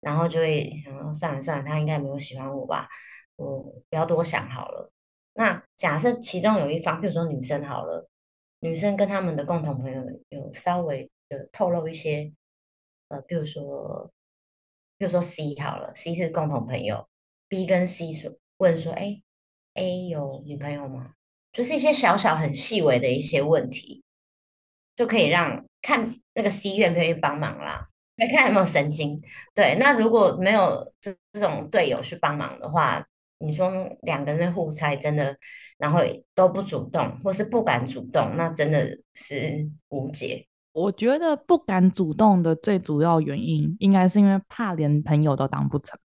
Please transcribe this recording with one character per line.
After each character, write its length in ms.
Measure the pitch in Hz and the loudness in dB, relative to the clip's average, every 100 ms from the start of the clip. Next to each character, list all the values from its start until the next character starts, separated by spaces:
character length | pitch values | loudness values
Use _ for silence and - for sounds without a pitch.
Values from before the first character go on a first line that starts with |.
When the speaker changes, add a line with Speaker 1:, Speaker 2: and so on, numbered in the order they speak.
Speaker 1:
然 160 | 147 151 | -2 0
后 120 | 170 | 0
就 100 | 165 | 2
会 320 | 160 151 - 151 143 | 2 0 -2 -10 -14
，“嗯， 240 | 135 151 | -12 -10
算 220 | 151 170 | -6 -4
了 80 | 139 | -4
算 160 | 139 147 | -4 -6
了， 60 | |
他 160 | 143 151 | -2 -2
应 40 | |
该 140 | 151 151 | 0 -2
没 100 | 139 | -4
有 80 | 139 | -6
喜 220 | 139 131 | -10 -10
欢 100 | 135 | -10
我 160 | 139 | -8
吧， 220 | 127 - - - - - _ | -6 -6 -6 -16 -20 -20 _
我 260 | _ 143 135 135 - _ | _ -10 -8 -12 -20 _
不 60 | 160 | -4
要 100 | 165 | 0
多 160 | 165 | 0
想 260 | 165 156 104 | 0 -2 -6
好 200 | 123 - | -12 -12
了。” 240 | 50 - _ _ _ _ | -14 -16 _ _ _ _
那 260 | - 220 175 _ - | 0 0 0 _ -4
假 220 | 175 147 | -2 2
设 140 | 247 | 0
其 280 | 240 233 185 | 0 -4 0
中 160 | 196 214 | 2 2
有 120 | 143 | 0
一 80 | 160 | -2
方， 220 | 165 170 | -2 -2
比 80 | 190 | -2
如 40 | |
说 120 | 160 | -2
女 180 | 170 139 | -2 -4
生 220 | 127 147 | -4 -6
好 180 | 143 131 | -6 -8
了， 260 | 80 82 - _ _ _ _ _ | -8 -10 -12 _ _ _ _ _
女 160 | 165 160 | -6 -2
生 200 | 202 196 | -2 0
跟 120 | 196 | 0
他 120 | 196 | 0
们 140 | 185 | -2
的 100 | 151 | -4
共 200 | 143 170 | -2 -2
同 120 | 156 131 | -2 -6
朋 140 | 127 | -6
友 140 | 131 127 - _ | -8 -10 -14 _
有 260 | 143 - | -14 -12
稍 280 | - - 180 | -6 -2 -2
微 280 | 165 139 - _ _ | -2 -6 -10 _ _
的 200 | 139 - | -14 -14
透 200 | - 185 | -4 0
露 180 | 175 160 | 0 -4
一 40 | |
些， 400 | 160 160 151 151 - _ _ _ _ _ _ _ | -6 -4 -4 -6 -14 _ _ _ _ _ _ _
呃， 120 | 143 | -14
比 120 | - | -6
如 100 | 175 | -6
说， 680 | 151 151 139 139 - - - _ _ _ _ _ _ _ _ _ | -6 -8 -10 -10 -10 -12 -14 _ _ _ _ _ _ _ _ _
比 80 | |
如 60 | 185 | -2
说 100 | 175 | 0
C 360 | 175 - 151 139 | 0 -4 -8 -6
好 180 | 143 - | -6 -6
了， 160 | - - | -10 -10
C 180 | 165 | -6
是 160 | 170 170 | -4 -2
共 180 | 165 151 | -2 -2
同 160 | 139 | -2
朋 200 | 110 123 | -4 -4
友， 240 | 95 104 - _ _ _ _ | -4 -6 -8 _ _ _ _
B 180 | 190 180 | -6 0
跟 180 | 185 | 2
C 280 | 180 - 165 | 2 -2 -6
说， 200 | 151 - - _ _ | -10 -12 -16 _ _
问 200 | 185 165 | 4 4
说 140 | 165 | -2
，“诶， 280 | - 202 202 _ _ _ _ _ | -6 -6 -8 _ _ _ _ _
A 320 | - 185 180 180 | -6 -4 -4 -6
有 360 | 156 139 135 143 | -6 -6 -10 -12
女 100 | 143 | -10
朋 160 | 143 | -8
友 140 | 147 139 | -8 -10
吗？” 260 | 131 127 _ _ _ _ | -12 -14 _ _ _ _
就 120 | - | -4
是 100 | 247 | -2
一 40 | 302 | 2
些 140 | 294 | 2
小 240 | 277 214 196 | 4 4 4
小 200 | 196 160 | 2 2
很 180 | 156 | 0
细 260 | 135 - 220 | 0 0 2
微 200 | 151 123 | 4 4
的 100 | 131 | 2
一 100 | 127 | 0
些 220 | 127 147 | 0 0
问 260 | 147 160 - | 2 2 0
题， 360 | - - - _ _ _ _ _ _ _ _ _ | -8 -14 -20 _ _ _ _ _ _ _ _ _
就 120 | - 233 | -4 0
可 120 | 220 | 4
以 80 | 151 | 4
让 380 | 165 160 123 - _ - | 4 2 -2 -12 _ -2
看 260 | 262 226 - _ | 0 0 -8 _
那 80 | - | -2
个 80 | 202 | 2
C 240 | 196 202 | 2 2
愿 180 | 196 190 | 2 2
不 60 | 170 | 4
愿 100 | 165 | 2
意 60 | |
帮 240 | 165 156 147 | 2 0 -2
忙 180 | 135 - | -6 -6
啦， 280 | 73 76 - _ _ - | -8 -10 -12 _ _ -2
来 100 | 233 | 2
看 220 | 285 262 | 4 6
有 40 | |
没 60 | 202 | 6
有 60 | |
神 260 | 185 - 147 | 4 2 0
经。 320 | 151 147 151 - - - | -2 -4 -6 -12 -20 -8
对， 220 | - 135 165 | 4 4 6
那 140 | 269 | 4
如 180 | 254 220 | 4 4
果 260 | 226 190 - | 6 4 4
没 100 | 185 | 2
有 420 | 214 180 95 - _ | 4 4 2 -6 _
这， 140 | - 190 _ | -14 -14 _
这 60 | 208 | -2
种 320 | 202 147 147 | -2 -2 -2
队 180 | 208 156 | 2 2
友 120 | 123 | 0
去 140 | 123 170 | -6 -2
帮 200 | 151 147 | -2 -2
忙 220 | - - | -6 -8
的 100 | 151 | -4
话， 380 | 160 143 76 - _ _ _ | 0 2 0 -6 _ _ _
你 140 | 156 | -6
说 180 | 151 185 190 185 - | -2 -2 -2 -8 -10
两 220 | - 143 | -6 -4
个 100 | 139 | -2
人 180 | 151 175 | -2 0
互 160 | 175 160 | -2 -4
猜， 280 | 151 151 143 | -2 -2 -2
真 180 | 151 | -2
的， 220 | 151 139 139 - - - _ | 0 -2 -6 -16 -20 -20 _
然 140 | 147 | 2
后 80 | 165 147 - _ | 4 2 -2 _
都 140 | - 185 | 4 4
不 120 | 175 | 4
主 220 | 196 151 - | -4 -6 -4
动， 260 | 165 143 - | -2 -2 -2
或 100 | 196 | -2
是 120 | 190 | -2
不 180 | 214 240 | 0 0
敢 240 | 196 120 123 | 2 0 0
主 140 | - - | -6 -2
动， 300 | 160 117 139 | 0 2 0
那 120 | 165 | -2
真 240 | 160 147 | 0 2
的 260 | 151 151 - _ | 2 0 -4 _
是 560 | - - 143 156 151 151 151 _ | -14 -8 -6 -4 -4 -6 -8 _
无 200 | 143 135 | -8 -4
解。 380 | - - - - _ _ | -4 -4 -8 -12 _ _
Speaker 2:
我 180 | 156 190 | -2 -2
觉 260 | 190 226 285 | 0 2 2
得 200 | 330 285 | 2 -2
不 200 | _ 349 | _ 2
敢 320 | - 185 185 | 4 4 4
主 240 | - 165 | 4 -2
动 300 | 151 220 190 | 4 6 6
的 140 | 165 160 | 4 2
最 240 | - 196 | 2 0
主 200 | 180 151 | 0 2
要 200 | 165 165 | 4 4
原 200 | 151 143 | 2 -2
因， 360 | 160 156 147 180 | 0 0 0 2
应 140 | 196 | 6
该 160 | 196 185 | 6 6
是 100 | 202 | 6
因 80 | 202 | 6
为 140 | 196 - | 4 -2
怕 260 | - 226 | -6 -4
连 260 | 170 147 147 | 0 2 2
朋 180 | 151 151 | 4 4
友 140 | 151 135 | 4 2
都 100 | 139 | 0
当 220 | 139 143 | 0 0
不 100 | 143 | 0
成。 180 | - - | -4 -20